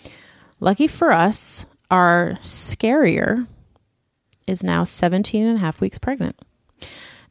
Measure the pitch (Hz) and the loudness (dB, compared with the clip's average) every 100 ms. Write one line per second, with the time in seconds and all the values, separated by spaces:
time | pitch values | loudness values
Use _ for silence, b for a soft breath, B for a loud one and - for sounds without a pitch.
0 | B B B B B B 185 202 311 - | B B B B B B 0 2 0 2
1 | 339 165 185 214 - - - _ - 185 | 2 4 2 0 -8 -10 -14 _ -2 2
2 | 175 175 175 185 - - - - 226 285 | 4 4 2 -4 -6 -4 -4 -2 0 2
3 | 214 - - 226 240 - _ _ _ _ | 2 2 0 -2 -4 -12 _ _ _ _
4 | _ _ _ _ - 185 185 170 170 - | _ _ _ _ -8 -4 -2 -2 -2 0
5 | 175 185 208 214 220 226 165 - 190 - | 0 0 -2 0 0 0 -2 -2 -4 -4
6 | - 269 170 - - _ _ _ B B | -6 -4 -6 -8 -20 _ _ _ B B
7 | B B B | B B B